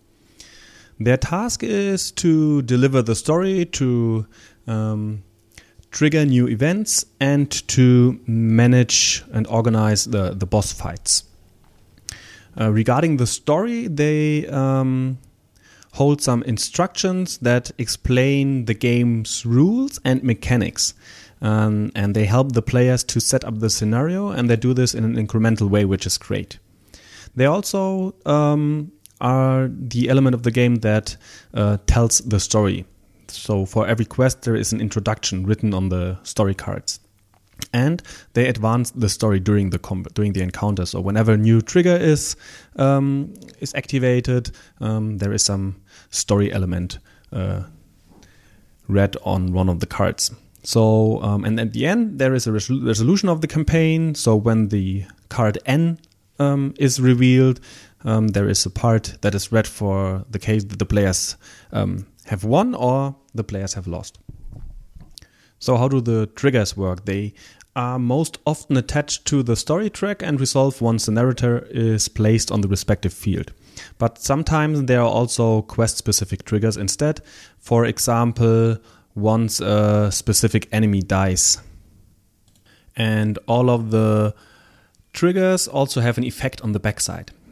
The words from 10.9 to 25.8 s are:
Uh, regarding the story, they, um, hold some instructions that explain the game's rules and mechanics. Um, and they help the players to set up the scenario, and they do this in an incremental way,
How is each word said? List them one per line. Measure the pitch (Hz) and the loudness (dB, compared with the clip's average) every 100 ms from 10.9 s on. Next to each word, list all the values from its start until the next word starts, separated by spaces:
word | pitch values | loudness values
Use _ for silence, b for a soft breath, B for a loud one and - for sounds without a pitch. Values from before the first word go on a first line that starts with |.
| 85 - - - _ _ _ _ _ _ - B B B B B - | -8 -2 -2 -4 _ _ _ _ _ _ -20 B B B B B -2
Uh, | 110 | 0
regarding | 110 113 127 165 139 | 2 2 2 2 2
the | 120 | 0
story, | - - 156 233 233 220 | -2 0 0 0 -4 -4
they, | 147 151 151 151 151 - | 0 0 2 0 0 -2
um, | 139 135 135 131 131 131 127 - _ _ _ b b b | -2 0 0 0 0 -2 -6 -14 _ _ _ b b b
hold | - 143 143 | 0 2 2
some | - 120 | 0 -2
instructions | - 110 - - 185 - 190 185 180 - | -2 -4 -4 -2 -2 -2 -2 -2 -4 -2
that | 120 123 - - | 0 0 -2 -8
explain | 113 - - 127 135 139 135 135 113 | -6 -4 0 2 2 2 0 -2 -2
the | |
game's | 107 120 120 120 113 110 - | -2 0 2 2 0 -4 -6
rules | 120 120 180 240 277 - | 0 4 4 2 -2 -4
and | 127 131 | -2 0
mechanics. | 131 110 - 123 - - - - B B B _ | 0 -2 0 0 0 -4 -6 -8 B B B _
Um, | 107 107 107 107 107 104 | 0 2 2 0 -2 -2
and | 101 | 0
they | 104 | 2
help | 101 123 135 | 2 2 2
the | 117 | 0
players | - 123 123 127 | 0 2 2 2
to | - 117 | -2 -2
set | - 131 | 0 -2
up | - 110 | -2 -4
the | 110 | -2
scenario, | - 107 117 156 185 202 | 0 0 0 0 -2 -4
and | 160 120 | -2 0
they | 113 | 2
do | 123 | 2
this | 127 123 | 2 0
in | 113 | 0
an | 113 | -2
incremental | 120 107 113 113 110 101 | -2 -2 0 0 2 2
way, | 104 | 2